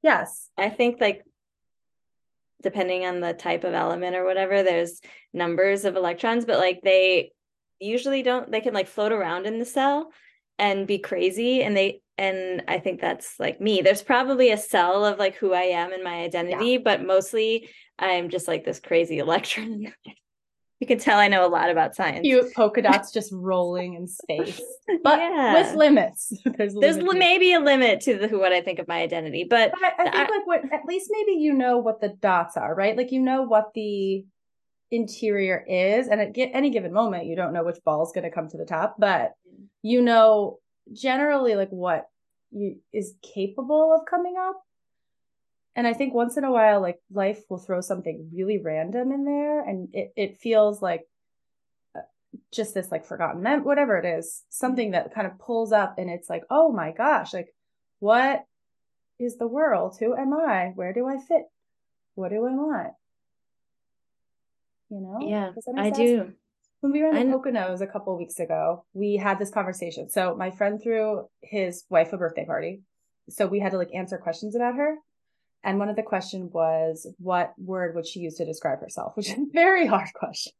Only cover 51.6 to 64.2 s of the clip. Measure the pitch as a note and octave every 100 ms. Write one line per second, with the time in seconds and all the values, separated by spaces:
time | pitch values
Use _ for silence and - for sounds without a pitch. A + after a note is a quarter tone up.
51.6 | _ _ _ - - _ _ - _ -
52.6 | G#3+ G3 F#3 D#3+ - - E3 E3+ G#3 C#4+
53.6 | B3+ C#4+ C#4 F#3+ F3 E3 E3 - _ -
54.6 | B3+ B3+ G#3+ F3+ - A3 F#3+ - - A#3
55.6 | A3 G#3+ F#3+ - F3+ F3 - E3+ - C#4+
56.6 | D#4+ A3 D#3+ D#3+ C4 C4 F3 F#3 - _
57.6 | _ _ _ _ G3+ A#3 C4+ - - _
58.6 | _ _ _ _ _ _ A#3+ A#3+ A#3 B3+
59.6 | D#4 G3 F#3 - A3+ B3 C4+ D4 D#4+ G3
60.6 | F3+ F#3 F3+ G3+ B3+ C4+ C4+ E4 - _
61.6 | _ _ _ _ _ - F#3 G#3 A#3+ C4
62.6 | D4+ B3+ - - _ _ _ _ _ _
63.6 | _ _ _ _ _ _